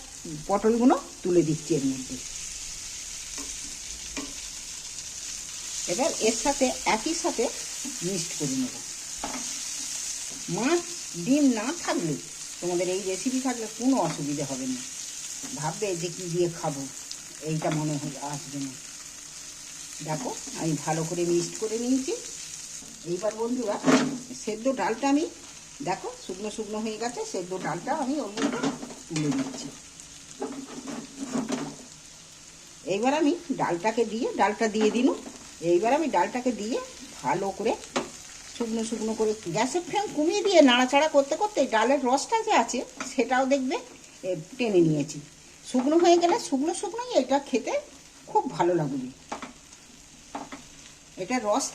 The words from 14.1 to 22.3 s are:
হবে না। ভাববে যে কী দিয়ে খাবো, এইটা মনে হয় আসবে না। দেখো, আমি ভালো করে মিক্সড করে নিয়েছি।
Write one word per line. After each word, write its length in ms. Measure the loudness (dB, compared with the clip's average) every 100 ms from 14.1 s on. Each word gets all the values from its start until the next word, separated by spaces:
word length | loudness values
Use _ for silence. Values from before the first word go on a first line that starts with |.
| 0 -2 -2 -2
হবে 160 | -4 -4
না। 80 | -4 -6 -10 -10 -10 -10 -10 -10 -4
ভাববে 300 | -4 -2 -2 0
যে 80 | -4 -6
কী 100 | -2
দিয়ে 160 | 2 2 2
খাবো, 240 | -2 -2 -6 -10 -12 -12 -12 -8 -2
এইটা 200 | 0 2 0
মনে 180 | 0 -2
হয় 160 | -4 -6 -6
আসবে 280 | -6 -8 -6 -6
না। 60 | -8 -12 -14 -14 -16 -16 -16 -16 -16 -14 -14 -12 -10 -6
দেখো, 220 | -6 -6 -8 -10 -4
আমি 140 | -2 -2 -2
ভালো 160 | -2 -2
করে 140 | 0 2
মিক্সড 260 | 2 0 -4
করে 160 | -4 0
নিয়েছি। 300 | 2 2 2 -4 -6